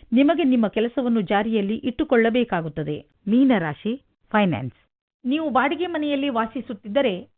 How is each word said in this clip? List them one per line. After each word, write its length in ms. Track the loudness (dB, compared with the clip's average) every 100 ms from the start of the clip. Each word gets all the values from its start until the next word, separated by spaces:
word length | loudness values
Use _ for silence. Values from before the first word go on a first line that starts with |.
| 0
ನಿಮಗೆ 320 | 4 4 4
ನಿಮ್ಮ 240 | 4 2 2
ಕೆಲಸವನ್ನು 520 | 0 -2 0 0 0
ಜಾರಿಯಲ್ಲಿ 560 | 0 0 0 0 -2 -4
ಇಟ್ಟುಕೊಳ್ಳಬೇಕಾಗುತ್ತದೆ. 1300 | -4 -4 0 2 4 2 0 -4 -6 -8 -8 -8 -12 _ 0
ಮೀನರಾಶಿ, 760 | 2 4 2 0 -6 -6 -8 _ _ _
ಫೈನಾನ್ಸ್. 460 | 0 2 0 -6 -12 _ _ _ _
ನೀವು 260 | -4 -2 0
ಬಾಡಿಗೆ 360 | 0 0 -2 -4
ಮನೆಯಲ್ಲಿ 420 | -4 -2 -2 -2
ವಾಸಿಸುತ್ತಿದ್ದರೆ 1040 | -2 -4 -6 -10 -12 -4 0 0 -2 -10